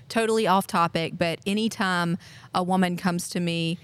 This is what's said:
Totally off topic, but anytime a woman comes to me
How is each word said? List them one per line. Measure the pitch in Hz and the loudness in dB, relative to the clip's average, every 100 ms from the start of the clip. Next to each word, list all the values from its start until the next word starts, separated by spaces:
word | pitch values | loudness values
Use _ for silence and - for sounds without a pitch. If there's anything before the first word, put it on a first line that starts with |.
| - | -4
Totally | 226 220 220 190 | 0 2 2 4
off | 190 - | 2 2
topic, | 202 170 165 165 - | 0 0 0 -4 -2
but | 170 160 | -2 -2
anytime | 196 208 220 - 220 180 170 175 - - - | -2 0 -2 0 0 0 0 -2 -6 -20 -4
a | 185 | -2
woman | 180 185 180 175 | 2 2 2 2
comes | 185 170 - | 0 -2 -2
to | 190 | -4
me | 170 170 165 175 | -2 0 -2 -4